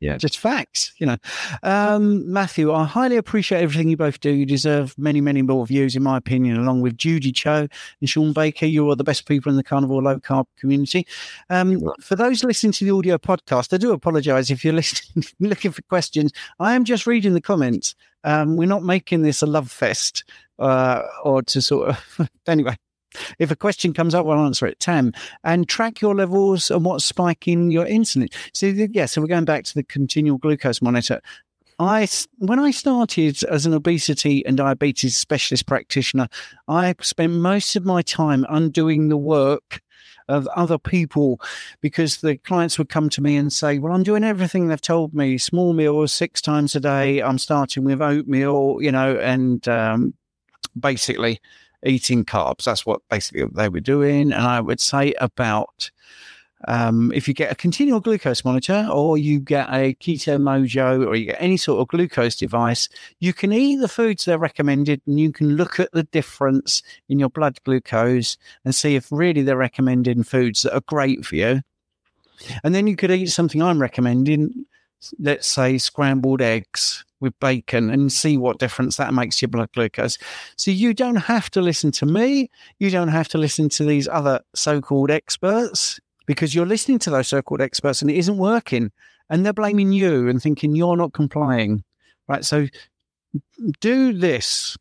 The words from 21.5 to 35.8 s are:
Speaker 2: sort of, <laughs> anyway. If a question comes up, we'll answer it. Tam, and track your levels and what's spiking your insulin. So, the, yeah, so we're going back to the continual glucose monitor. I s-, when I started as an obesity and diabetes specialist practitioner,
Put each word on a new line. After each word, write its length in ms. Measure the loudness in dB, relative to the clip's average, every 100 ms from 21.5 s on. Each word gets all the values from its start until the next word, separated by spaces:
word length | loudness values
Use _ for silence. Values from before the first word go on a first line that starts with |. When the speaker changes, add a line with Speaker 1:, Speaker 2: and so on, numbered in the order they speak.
| -2
Speaker 2:
sort 300 | 0 0 0
of, 400 | -4 -6 -6 -6 _
<laughs> 80 | 0
anyway. 300 | 0 0 -4 _ _ _ -16 -14 -4
If 140 | -2
a 40 | 0
question 360 | -2 -2 -2
comes 200 | 0 0
up, 140 | 0 2
we'll 140 | 2
answer 220 | 2 0 -4
it. 140 | -4
Tam, 320 | -2 2 0 -2 -16 -8
and 240 | -2 0 0
track 320 | -2 -4 0
your 160 | 0 2
levels 520 | 2 2 2 2 0
and 160 | 0
what's 200 | 0 0
spiking 640 | -4 0 0 0 0 2 2
your 160 | 2 2
insulin. 400 | 2 2 0 -2 -6 -12
So, 200 | -2 0
the, 160 | 0 0
yeah, 140 | 0 0
so 140 | -2
we're 80 | 0
going 160 | 0
back 180 | 2 0 -2
to 80 |
the 100 | -6
continual 520 | -4 -4 -2 2 2 2
glucose 460 | 0 0 0 0
monitor. 380 | 0 0 0 -6 -6 -20 _ _ _ -2
I 240 | 0 2
s-, 220 | 0 -2 -8 -6
when 200 | 0 2
I 140 | 2
started 680 | 2 0 2 0 2 0 0
as 220 | -2 0 2
an 60 |
obesity 720 | 0 2 0 0 -2 2 0
and 120 | 2 0
diabetes 600 | 0 0 0 0 -2 -2
specialist 500 | -2 -2 -2 -2 -2
practitioner, 600 | -4